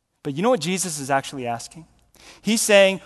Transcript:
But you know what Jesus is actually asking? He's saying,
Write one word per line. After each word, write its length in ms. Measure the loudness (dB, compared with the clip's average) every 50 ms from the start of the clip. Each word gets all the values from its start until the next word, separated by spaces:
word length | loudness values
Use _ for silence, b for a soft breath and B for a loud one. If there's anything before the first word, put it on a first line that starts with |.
| _ _ _ _
But 120 | -10 -8 -6
you 80 | -2
know 80 | 0 0
what 100 | 0 0
Jesus 380 | -2 -4 -4 -4 -4 -6 -8 -8
is 120 | -4 -2
actually 360 | -2 -2 -2 -4 -10 -10 -8
asking? 400 | -8 -8 -8 -10 -16 -20 -20 -20 -20 _ _ _ _ B B B B B B
He's 180 | B -2 0 0
saying, 400 | 2 4 6 6 6 6 2 -2 B